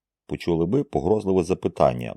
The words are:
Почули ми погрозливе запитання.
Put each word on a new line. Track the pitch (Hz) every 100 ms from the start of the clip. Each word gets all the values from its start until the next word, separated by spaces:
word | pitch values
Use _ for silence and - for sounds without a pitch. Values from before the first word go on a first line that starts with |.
| _ _ -
Почули | 76 - 82 85
ми | 131
погрозливе | 143 76 80 107 98 95
запитання. | 82 90 95 - 71 62 57